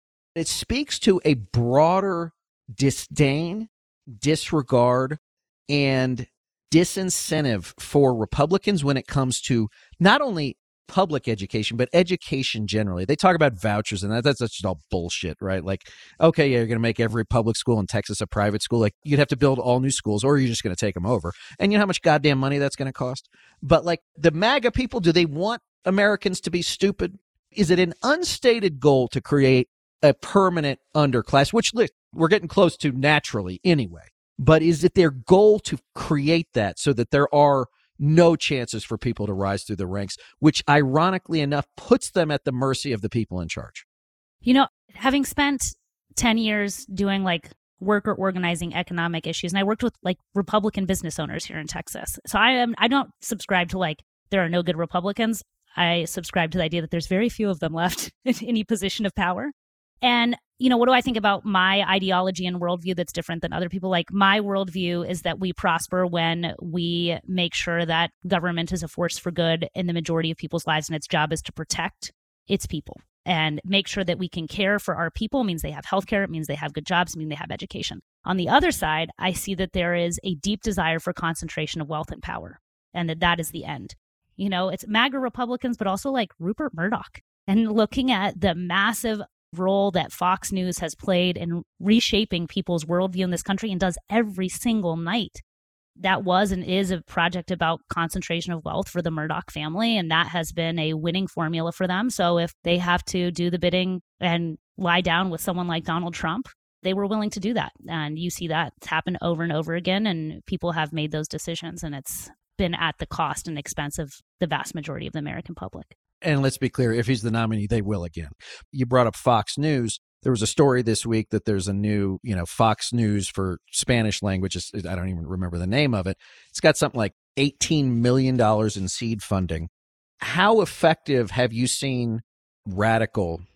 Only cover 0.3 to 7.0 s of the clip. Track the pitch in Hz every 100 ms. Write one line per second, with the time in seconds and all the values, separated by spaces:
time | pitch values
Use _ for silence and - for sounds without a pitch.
0.3 | 165 160 - - 247 294 - 220 185 151
1.3 | 131 101 120 120 135 160 190 196 170 165
2.3 | - _ _ - 107 139 - - 151 139
3.3 | 147 170 208 220 _ _ _ - 107 143
4.3 | 156 - 156 131 123 123 123 131 151 _
5.3 | _ _ _ - 143 139 131 127 123 123
6.3 | _ _ _ _ 160 175 196